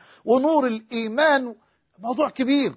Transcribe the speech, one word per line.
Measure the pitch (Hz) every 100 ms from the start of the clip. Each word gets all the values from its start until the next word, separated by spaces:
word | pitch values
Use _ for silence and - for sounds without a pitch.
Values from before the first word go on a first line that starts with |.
| - -
ونور | - 254 294 311 254
الإيمان. | 220 - 233 220 233 311 277 247 214 _ _ _ _
موضوع | 226 247 277
كبير. | - 254 285 226